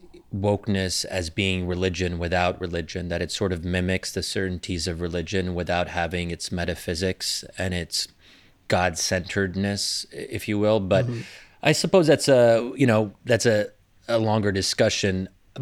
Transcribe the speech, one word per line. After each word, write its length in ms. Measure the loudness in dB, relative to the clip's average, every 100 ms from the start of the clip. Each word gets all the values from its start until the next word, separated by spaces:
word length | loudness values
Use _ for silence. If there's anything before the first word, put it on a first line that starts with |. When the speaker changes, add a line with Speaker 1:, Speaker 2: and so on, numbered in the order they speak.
| -20 -20 _
Speaker 1:
wokeness 680 | -4 0 0 0 -2 0 -4
as 260 | -4 -4 -4
being 340 | -2 0 0
religion 540 | -2 0 0 0 -2 -2
without 420 | 0 2 0 -2
religion, 480 | -6 -6 -6 -8 -4
that 140 | -4
it 80 | -4
sort 220 | -2 -2
of 120 | -2
mimics 460 | -2 0 0 -2 -4
the 120 | -6
certainties 680 | -4 -2 -2 -4 -6 -4 -4
of 120 | -4
religion 540 | -4 -4 -2 -2 -2
without 320 | -4 -2 -2 -2
having 440 | -4 -4 -4 -4
its 180 | -6 -6
metaphysics 960 | -4 -4 -4 -6 -2 -2 -4 -6 -6 -8 -6
and 160 | -4
its 360 | -2 -4 -6 -8 _ -20 -20 _ _ _
God-centeredness, 1400 | 0 2 0 -2 -2 -2 -2 0 0 -2 -2 -4 -6 -8
i-, 40 | -12
if 320 | -10 -8 -4
you 100 | 0
will. 220 | 4 2
But 260 | 4 2 2
Speaker 2:
Mm-hmm. 140 | -4 -10 -18 -20 _
Speaker 1:
I 80 | 0
suppose 380 | 2 4 4 6
that's 200 | 4 6
a, 440 | 6 8 6 2
you 100 | 2
know, 280 | 4 4 2 -6
that's 220 | 0 2 4
a, 220 | 2 0 -8 _ _ -2
a 100 | 0
longer 320 | 2 2 2
discussion. 800 | 0 -2 2 2 2 0 0 -4 _ _ 0